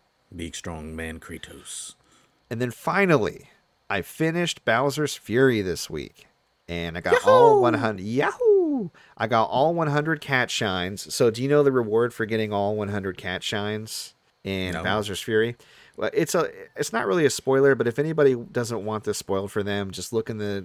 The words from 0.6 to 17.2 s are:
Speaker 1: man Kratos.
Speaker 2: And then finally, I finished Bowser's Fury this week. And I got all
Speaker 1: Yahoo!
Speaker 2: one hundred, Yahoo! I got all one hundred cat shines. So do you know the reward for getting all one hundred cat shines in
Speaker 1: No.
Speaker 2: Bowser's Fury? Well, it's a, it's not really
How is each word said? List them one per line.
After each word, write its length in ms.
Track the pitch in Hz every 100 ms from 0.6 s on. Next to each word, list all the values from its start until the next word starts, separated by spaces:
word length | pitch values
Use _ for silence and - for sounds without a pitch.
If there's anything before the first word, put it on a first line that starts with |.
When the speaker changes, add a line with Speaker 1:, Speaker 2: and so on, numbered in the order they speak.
| 90 80 78 80
Speaker 1:
man 240 | 82 80
Kratos. 760 | - 80 - 69 - - - - _ _ _ _ _
Speaker 2:
And 120 | 113
then 100 | 123
finally, 800 | - - 175 196 147 101 - - _ _ _ _
I 120 | 101
finished 600 | 87 - 160 170 175 - -
Bowser's 500 | 113 139 135 147 -
Fury 460 | - 113 135 113
this 280 | 92 82 -
week. 360 | 78 62 _ _ _ _ _ -
And 280 | 85 85 -
I 40 |
got 240 | - 494 494
all 260 | 523 480
Speaker 1:
Yahoo! 100 | 427
Speaker 2:
one 120 | 370 302
hundred, 280 | 226 202
Yahoo! 840 | 196 - - - 480 403 330 277 190 _ _ -
I 100 | 110
got 180 | 113 110
all 280 | 117 156
one 140 | 170 156
hundred 320 | 147 151 156
cat 320 | - 131 120
shines. 640 | - 110 92 90 101 - -
So 160 | 120
do 100 | 113
you 60 | 135
know 160 | 147
the 80 | 143
reward 420 | 131 113 110 120
for 120 | - 110
getting 260 | 110 107
all 240 | 104 101 107
one 140 | 101
hundred 260 | 101 95 90
cat 240 | 92 90
shines 720 | - 107 104 107 110 - - _ _ _
in 300 | 95 95 92
Speaker 1:
No. 100 | 85
Speaker 2:
Bowser's 380 | 90 104 101 92
Fury? 340 | - 110 113 120 - - - -
Well, 140 | 107
it's 220 | - 160 175
a, 160 | - 92 95 -
it's 160 | 147
not 160 | 226 202
really 180 | 185